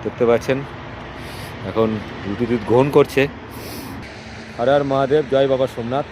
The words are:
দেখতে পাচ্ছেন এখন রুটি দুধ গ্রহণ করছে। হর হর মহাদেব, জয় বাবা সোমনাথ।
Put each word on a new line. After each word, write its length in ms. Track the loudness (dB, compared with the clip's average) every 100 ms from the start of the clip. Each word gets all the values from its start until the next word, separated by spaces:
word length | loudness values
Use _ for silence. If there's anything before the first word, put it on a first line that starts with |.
দেখতে 220 | -6 0 4
পাচ্ছেন 320 | 4 2 -2 -2 -12 -14 -14 -14 -14 -12 -12 -12 -10 -6
এখন 300 | 0 0 0 -6 -10 -8
রুটি 200 | -4 0
দুধ 140 | 0 2
গ্রহণ 220 | 4 6
করছে। 380 | 6 4 2 0 -2 -14 -14 -12 -12 -12 -12 -12 -14 -14 -16 -14 -2
হর 120 | 4
হর 140 | 4
মহাদেব, 400 | 4 2 4 4 4
জয় 160 | 4 4
বাবা 200 | 4 2
সোমনাথ। 380 | -2 -4 -4 -4